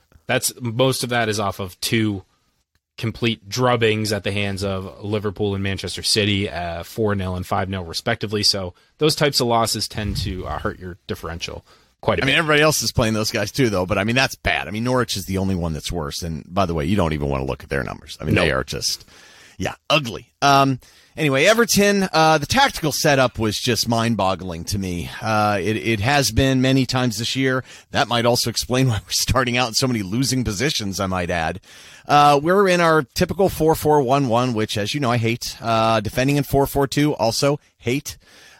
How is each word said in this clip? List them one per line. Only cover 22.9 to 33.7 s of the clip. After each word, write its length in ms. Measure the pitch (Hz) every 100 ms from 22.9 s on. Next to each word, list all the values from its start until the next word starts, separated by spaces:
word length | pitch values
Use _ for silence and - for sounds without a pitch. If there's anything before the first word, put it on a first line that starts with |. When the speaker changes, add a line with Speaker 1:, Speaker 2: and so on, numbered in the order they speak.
Speaker 2:
setup 480 | - 156 135 127 -
was 180 | 110 -
just 280 | 131 113 117
mind-boggling 800 | 117 113 107 95 92 92 82 87
to 120 | 101
me. 320 | 92 87 - -
Uh, 360 | 110 107 104 101
it, 140 | 90 110
it 220 | 107 110
has 300 | 117 147 135
been 300 | 113 135 131
many 240 | 131 135 127
times 320 | 131 127 101
this 180 | 117 131
year. 280 | 135 131 - - -
That 180 | 101 110
might 160 | 120 120
also 240 | 120 120
explain 380 | - - 127 131
<laughs> 20 |
why 100 | 104 -
we're 40 |
starting 440 | - - 131 123 120
out 140 | 123
in 40 |
so 140 | 107 131
many 140 | 113
losing 400 | 92 117 127 127
positions, 560 | 110 95 147 - 101 92
I 80 | 95
might 220 | 92 87
add. 320 | 87 80 87 - - - - -
Uh, 320 | 143 147 143
we're 260 | 156 196 196
in 140 | 175
our 220 | 170 156
typical 460 | - - 180 165 185
four 260 | - 160